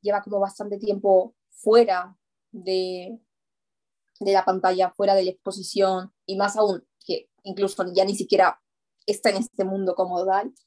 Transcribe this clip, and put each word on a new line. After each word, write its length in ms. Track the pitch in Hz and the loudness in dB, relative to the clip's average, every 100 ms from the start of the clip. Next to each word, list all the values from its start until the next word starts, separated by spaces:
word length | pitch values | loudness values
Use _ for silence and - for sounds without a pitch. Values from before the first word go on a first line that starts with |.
lleva 220 | 196 202 | -4 -2
como 160 | 196 202 | -2 -4
bastante 380 | 196 - 208 196 | -4 -4 -10 -6
tiempo 560 | 208 196 196 190 190 - _ | -4 -2 4 4 4 -6 _
fuera 680 | - - 226 226 185 185 190 _ _ _ | -4 4 6 6 2 -4 _ _ _ _
de, 680 | 202 180 185 185 180 180 226 _ _ _ _ _ _ _ _ _ _ | -14 -6 -4 -4 -8 -12 -16 _ _ _ _ _ _ _ _ _ _
de 120 | 196 | 0
la 120 | 196 | 2
pantalla, 460 | 185 190 185 185 185 | 2 0 0 2 0
fuera 240 | - 202 | 0 2
de 100 | 196 | 2
la 60 | 185 | 0
exposición, 840 | 185 - 190 180 196 190 185 190 _ - | -4 -10 -10 -6 0 0 0 -6 _ -10
y 100 | 196 | -4
más 200 | 202 214 | -2 2
aún 280 | 208 185 - _ | 0 0 -8 _
que 260 | - 175 - _ | -8 -8 -8 _
incluso 400 | 196 185 196 - 180 | -14 -4 -4 -4 -2
ya 100 | 180 | 0
ni 120 | 190 196 | 0 -2
siquiera 440 | - 190 180 - _ _ _ _ - | 0 4 4 0 _ _ _ _ -6
está 240 | 208 - | -2 0
en 60 | 196 | 0
este 280 | 226 - | -4 -4
mundo 300 | 190 190 190 | -4 -2 -4
como 300 | 175 185 180 | -2 -4 -2
tal 280 | 185 190 233 - | -2 -2 -4 -12